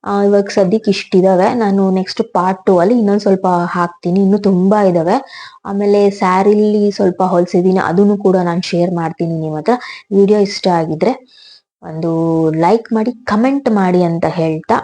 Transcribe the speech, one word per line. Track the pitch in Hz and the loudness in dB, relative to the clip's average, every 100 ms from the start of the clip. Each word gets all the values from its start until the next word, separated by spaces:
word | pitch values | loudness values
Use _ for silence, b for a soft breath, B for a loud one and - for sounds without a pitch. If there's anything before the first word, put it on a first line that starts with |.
ಆ, | - 202 | -4 0
ಇವಾಗ | 202 202 196 | 2 2 0
ಸದ್ಯಕ್ಕೆ | - 185 214 214 | 0 0 0 0
ಇಷ್ಟಿದಾವೆ. | 196 - 190 190 180 196 | -4 0 2 4 2 2
ನಾನು | 247 214 196 190 | 0 0 0 0
ನೆಕ್ಸ್ಟ್ | 185 185 - 220 | 0 -4 -6 -4
ಪಾರ್ಟ್ | 185 180 190 - | -2 -2 -2 0
ಟೂ | 180 | 2
ಅಲ್ಲಿ | 175 247 | 2 2
ಇನ್ನೊಂದ್ | 202 202 | 2 0
ಸ್ವಲ್ಪ | 202 190 185 175 175 | 0 0 0 0 -2
ಹಾಕ್ತೀನಿ, | 185 175 - 175 185 | -4 -4 -4 -2 2
ಇನ್ನು | 196 202 | 2 2
ತುಂಬಾ | 202 180 190 214 | 2 2 2 2
ಇದಾವೆ. | 196 175 165 247 B B B B - | 2 0 0 -2 B B B B -8
ಆಮೇಲೆ | 202 202 202 202 | -2 2 2 2
ಸ್ಯಾರಿಲಿ | 196 185 185 202 208 214 208 202 | 0 0 2 2 2 2 2 0
ಸ್ವಲ್ಪ | 202 196 180 | 0 -2 0
ಹೊಲ್ಸಿದೀನಿ, | 185 180 175 185 180 185 | 0 0 0 0 2 0
ಅದನ್ನು | - 170 202 202 | 0 2 2 2
ಕೂಡ | 202 185 | 0 0
ನಾನ್ | 175 170 | 0 -4
ಶೇರ್ | - 175 175 | -4 -2 -2
ಮಾಡ್ತೀನಿ | 170 160 - 165 | -2 -6 -6 -6
ನಿಮ್ | 165 156 156 | -4 -6 -4
ಹತ್ರ. | 151 247 B B _ | -2 -4 B B _
ವಿಡಿಯೋ | 196 196 208 | 2 4 2
ಇಷ್ಟ | 196 208 190 | 0 -2 -2
ಆಗಿದ್ರೆ | 170 160 156 202 262 B B B B _ _ | 0 -2 -2 -2 -2 B B B B _ _
ಒಂದು | 165 160 165 165 165 165 160 160 | -14 -6 -4 -2 0 0 0 0
ಲೈಕ್ | 170 226 - | 2 0 0
ಮಾಡಿ, | 220 226 247 - | -2 -2 -6 -4
ಕಾಮೆಂಟ್ | 208 254 277 262 | 0 0 0 -2
ಮಾಡಿ | 208 185 180 | 0 2 2
ಅಂತ | 170 165 160 | 0 -2 -4
ಹೇಳ್ತಾ | 165 160 160 - 139 | -2 -4 -4 -2 -4